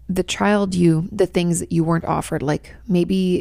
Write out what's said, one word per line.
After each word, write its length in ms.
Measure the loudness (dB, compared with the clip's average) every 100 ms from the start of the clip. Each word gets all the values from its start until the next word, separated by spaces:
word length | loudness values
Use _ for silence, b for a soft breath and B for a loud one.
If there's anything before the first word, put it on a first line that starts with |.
| -6
the 140 | -4
child 520 | -4 0 2 2 0 2
you 320 | 4 4 -2
the 140 | -2 0
things 340 | 2 0 -2
that 120 | -2
you 120 | -2
weren't 220 | 0 0 -2
offered, 380 | -4 -4 -4
like, 320 | -2 -4 -6 -18 -2
maybe 500 | 0 2 0 0 -2